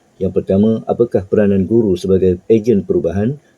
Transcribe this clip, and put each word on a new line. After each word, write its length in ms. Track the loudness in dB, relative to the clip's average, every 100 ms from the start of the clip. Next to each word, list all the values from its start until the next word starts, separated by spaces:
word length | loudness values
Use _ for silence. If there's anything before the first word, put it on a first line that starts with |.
| _ _
Yang 120 | -4 -4
pertama, 480 | -2 2 2 0
apakah 400 | -4 -2 0 -2
peranan 400 | -2 0 2 0
guru 320 | 0 0 2 -2
sebagai 480 | 0 0 2 -2 0
ejen 320 | 0 2 0
perubahan 560 | 0 -2 -2 -2 -4 -4 _